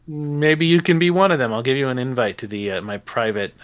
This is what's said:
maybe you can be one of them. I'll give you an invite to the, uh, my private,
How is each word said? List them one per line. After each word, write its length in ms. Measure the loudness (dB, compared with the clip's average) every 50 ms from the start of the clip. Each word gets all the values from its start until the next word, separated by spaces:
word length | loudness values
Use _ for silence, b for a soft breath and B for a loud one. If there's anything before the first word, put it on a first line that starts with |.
| _
maybe 640 | -12 -10 -8 -6 -4 -2 2 4 4 4 4 4 4
you 120 | 2 2
can 180 | 4 2 2 2
be 100 | 2 2
one 220 | 2 4 4 4
of 80 | 2 2
them. 120 | 0 -2
I'll 120 | -2 -2 -2
give 140 | 0 0 0
you 120 | 0 -2
an 80 | -2 -2
invite 400 | -4 -4 -2 0 0 -2 -2 -6
to 100 | -10 -8
the, 260 | -8 -6 -4 -4 -4
uh, 80 | -4
my 180 | -6 -6 -8 -10
private, 560 | -10 -6 -4 -2 -2 -2 -2 -2 -4 -6 -8 -12